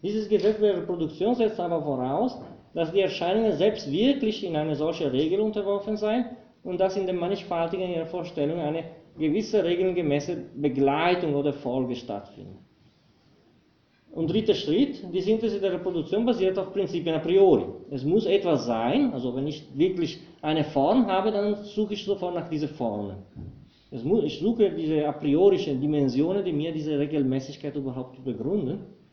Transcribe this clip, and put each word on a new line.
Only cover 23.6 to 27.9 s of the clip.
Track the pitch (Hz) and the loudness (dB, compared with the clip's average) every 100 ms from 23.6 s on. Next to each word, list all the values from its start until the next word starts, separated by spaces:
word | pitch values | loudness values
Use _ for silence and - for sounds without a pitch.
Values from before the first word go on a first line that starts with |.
| - _ _ | -20 _ _
Es | 131 | -8
mu-, | 127 214 | 0 2
ich | 156 - | 2 0
suche | 190 226 202 | -2 4 2
diese | 160 160 156 147 | 2 0 0 0
a | |
priorische | 147 151 147 196 190 - | -2 2 6 6 6 0
Dimensionen, | 131 147 147 135 123 160 196 | 0 0 2 2 2 2 0
die | 185 | 0
mir | 151 160 | -2 -2
diese | 160 151 147 | -4 -2 -2
Regelmäßigkeit | 143 151 131 135 131 143 151 143 | 0 0 0 0 -4 -10 -8 -6
überhaupt | 135 | -6